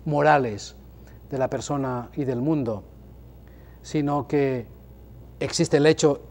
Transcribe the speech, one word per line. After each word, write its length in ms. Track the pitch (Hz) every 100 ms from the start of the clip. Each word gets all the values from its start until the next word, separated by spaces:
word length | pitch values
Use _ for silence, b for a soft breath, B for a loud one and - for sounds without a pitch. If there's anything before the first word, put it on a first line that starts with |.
| 160
morales 720 | 147 151 147 120 104 - - - - B B -
de 80 | 131
la 120 | 127
persona 600 | 131 - 143 131 123 117
y 120 | 156 135
del 160 | 120
mundo, 420 | 147 151 120 101 - - - - - - - B B B
sino 440 | - 156 143 143 135
que 400 | 147 139 127 - - - - - - - -
existe 380 | 139 - 160 147
el 80 | 151
hecho 380 | 156 156 135 -